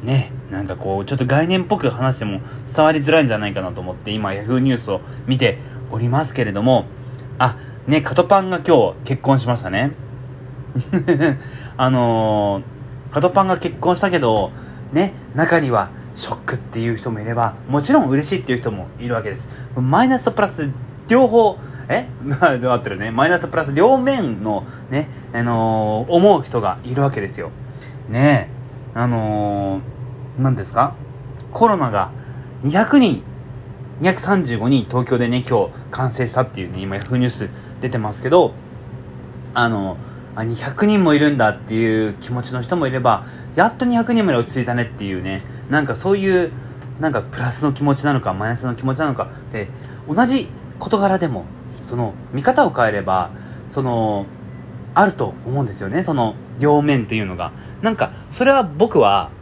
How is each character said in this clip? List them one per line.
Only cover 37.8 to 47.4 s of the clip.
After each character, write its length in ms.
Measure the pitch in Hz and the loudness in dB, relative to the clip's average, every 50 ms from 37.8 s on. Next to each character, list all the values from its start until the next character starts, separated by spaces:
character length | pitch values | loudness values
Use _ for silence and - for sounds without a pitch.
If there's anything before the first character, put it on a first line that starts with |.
出 80 | - 127 | -6 -4
て 80 | 127 117 | -2 -2
ま 160 | 107 107 104 | -4 -4 -6
す 80 | - - | -4 0
け 60 | 131 | 4
ど、 240 | 151 180 165 - - - - - - - - - - - - - - - - - - - - - - | 6 6 6 6 0 -8 -16 -16 -16 -16 -16 -14 -14 -14 -14 -14 -16 -16 -16 -14 -16 -14 -14 -6 0
あ 140 | 123 120 117 | 0 2 2
の、 300 | 113 104 98 95 87 - - - - - - - - | 2 -2 -4 -6 -6 -8 -12 -16 -16 -16 -16 -14 -10
あ、 80 | 107 113 | -6 -6
二 120 | 117 117 | -6 -6
百 300 | - - - 135 - 202 | -6 -6 -8 -2 0 2
人 180 | 208 214 208 185 | 4 4 4 4
も 100 | 165 147 | 4 4
い 60 | 147 | 6
る 100 | 151 147 | 4 4
ん 80 | 147 131 | 4 4
だ 120 | 120 107 | 2 2
っ 100 | 101 - | 2 0
て 140 | - - 110 | -6 -4 0
い 360 | 113 113 113 110 110 110 107 | 0 2 2 2 2 2 0
う 40 | 98 | -2
気 160 | - - - | -6 -8 -6
持 120 | 120 123 120 | -6 -6 -4
ち 80 | - | -4
の 100 | 127 127 | -6 -6
人 160 | 120 - 180 175 | -4 -2 -2 0
も 100 | 147 131 | 0 0
い 40 | |
れ 80 | 127 131 | -2 2
ば、 260 | 123 127 110 92 - - - - - - - | 4 4 2 2 0 -8 -16 -16 -16 -6 2
や 120 | - 180 233 | 2 2 2
っ 80 | 233 | 2
と 100 | - 254 | 0 0
二 100 | 247 240 | 2 2
百 180 | 233 226 233 233 | 2 2 2 2
人 120 | 233 208 | 2 4
ま 60 | 180 | 4
で 60 | 143 120 | 2 2
落 120 | 117 - | 0 0
ち 80 | - 131 | -2 -4
着 40 | 120 | -2
い 20 | |
た 100 | 120 120 | 0 0
ね 80 | 120 117 | -2 -2
っ 20 | 110 | -4
て 160 | - 123 104 | -4 -8 -6
い 80 | 98 95 | -4 -4
う 80 | 90 | -4
ね、 200 | 87 95 95 95 - - - - - - | -4 -4 -6 -6 -8 -10 -14 -14 -6 0
な 120 | 127 151 | 0 0
ん 40 | 147 | 0
か 100 | 135 117 | 0 -4
そ 180 | - - 185 196 | -4 0 0 0
う 40 | 202 | 2
い 280 | 190 190 185 180 175 | 2 2 2 2 2
う、 60 | - - - - - - - - - - - | 0 -4 -10 -14 -14 -14 -14 -14 -14 -10 -4
な 100 | 151 160 | -2 0
ん 20 | |
か 100 | 139 113 | 0 -2
プ 180 | 98 - - | -4 -4 -8
ラ 120 | - | -4